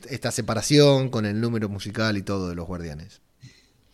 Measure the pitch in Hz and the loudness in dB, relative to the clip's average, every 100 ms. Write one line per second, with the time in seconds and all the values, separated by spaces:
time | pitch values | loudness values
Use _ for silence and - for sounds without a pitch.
0 | - 117 117 - 113 110 - 147 143 135 | -12 -6 -4 -4 -2 -2 4 6 8 6
1 | 131 120 107 104 117 113 104 101 104 107 | 2 0 0 0 0 0 -2 -4 -6 -2
2 | 110 101 101 98 90 87 85 90 85 73 | -2 -2 -2 -4 -4 -6 -8 -8 -8 -12
3 | 92 - _ _ - - _ _ _ | -16 -20 _ _ -20 -20 _ _ _